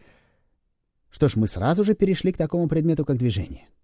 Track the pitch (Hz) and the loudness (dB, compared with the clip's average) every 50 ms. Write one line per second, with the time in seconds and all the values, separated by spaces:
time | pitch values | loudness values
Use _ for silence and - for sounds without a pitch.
0 | - - _ _ _ _ _ _ _ _ _ _ _ _ _ _ _ _ _ _ | -20 -20 _ _ _ _ _ _ _ _ _ _ _ _ _ _ _ _ _ _
1 | _ _ - - 151 139 - 107 110 107 - 90 98 135 170 196 208 208 214 - | _ _ -2 0 0 2 2 2 0 0 -2 -2 0 0 2 2 2 2 2 2
2 | 202 190 185 - - 185 180 - 165 156 - 175 170 151 156 160 156 165 160 147 | 2 0 0 0 -2 -2 -2 -2 -2 -2 0 -2 0 0 0 0 2 2 0 0
3 | 147 - 139 120 123 120 90 95 82 67 69 - - _ _ _ | 0 -2 0 0 0 0 0 -2 -4 -6 -10 -16 -18 _ _ _